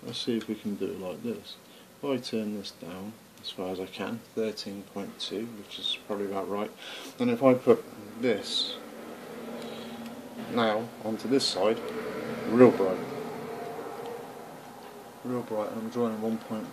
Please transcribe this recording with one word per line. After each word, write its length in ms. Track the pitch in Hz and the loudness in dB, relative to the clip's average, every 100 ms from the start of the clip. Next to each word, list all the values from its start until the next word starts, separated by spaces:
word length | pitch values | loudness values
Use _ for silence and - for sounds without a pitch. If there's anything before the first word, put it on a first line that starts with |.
| - | -8
let's 120 | 120 | -4
see 180 | - 117 | 0 0
if 120 | 107 | 0
we 60 | |
can 220 | 107 107 98 | -4 -4 -4
do 100 | 98 | -4
it 140 | 92 | -4
like 220 | 92 - | -6 -6
this. 320 | 117 104 - - - - - - | -6 -6 -8 -18 -18 -20 -20 -10
If 80 | 143 | -2
I 80 | 131 | -2
turn 380 | - 113 107 104 | -2 -2 -2 -4
this 140 | 95 | -8
down 420 | - 82 92 101 113 - - | -12 -10 -8 -10 -12 -18 -14
as 80 | - | -12
far 220 | - 92 | -6 -4
as 80 | 92 | -4
I 60 | 92 | -6
can, 340 | - 98 117 - - | -4 -4 -4 -6 -2
thirteen 480 | 110 104 107 98 92 | -2 -2 -8 -8 -8
point 240 | 101 95 - | -8 -8 -8
two, 300 | - 95 117 110 | -6 -4 -6 -10
which 220 | 95 123 | -12 -6
is 180 | 123 - - | -4 -4 -4
probably 200 | 101 101 | -2 0
about 220 | 98 90 | -2 -2
right. 220 | 101 107 - - - - - | -2 -2 -6 -12 -12 -12 0
And 100 | 123 | 2
if 140 | 120 | 6
I 120 | 135 | 8
put 300 | 127 - 113 - - 104 113 | 8 8 6 6 -14 -14 -2
this 560 | 123 101 - - - - - - - - - - - - - - - - - - - - 110 | 2 2 0 0 0 -4 -10 -12 -12 -12 -12 -12 -10 -8 -8 -10 -10 -10 -10 -12 -12 -10 -4
now 340 | 117 113 107 120 - | 2 4 2 -2 -6
onto 220 | 107 110 110 | -4 -4 4
this 180 | 135 | 4
side, 340 | - 92 101 117 - - - - - - - | 4 4 4 4 0 -6 -6 -6 -4 -4 2
real 200 | 117 123 | 12 12
bright. 280 | - 95 90 - - - - - - - - - - 466 - - - - - - - - - - - | 12 2 2 -4 -6 -6 -8 -8 -8 -8 -8 -8 -8 -10 -10 -10 -12 -14 -14 -16 -16 -16 -16 -16 -10
Real 180 | 123 123 | -4 -4
bright, 300 | 113 110 104 | -2 -2 -2
and 100 | 113 | -2
I'm 60 | 113 | -4
drawing 340 | 120 117 110 | 2 2 2
one 160 | 110 113 | 0 -2
point 280 | - 110 104 | -2 -6 -6